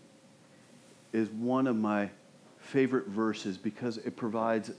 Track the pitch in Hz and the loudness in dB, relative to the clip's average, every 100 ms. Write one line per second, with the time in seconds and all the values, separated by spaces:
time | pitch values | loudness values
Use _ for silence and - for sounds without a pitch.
0 | - - - - - - - - - - | -14 -20 -20 -20 -20 -20 -20 -20 -20 -20
1 | - 110 104 107 120 127 131 110 107 104 | -4 0 0 -2 0 2 2 2 2 2
2 | 101 - - - - - - 135 135 127 | 0 -6 -20 -20 -20 -20 -2 2 4 2
3 | 104 101 110 107 107 92 110 - 123 110 | 0 0 0 0 -4 -4 -6 -4 -6 -4
4 | 120 - 117 113 113 113 104 | -8 -4 -4 0 2 2 0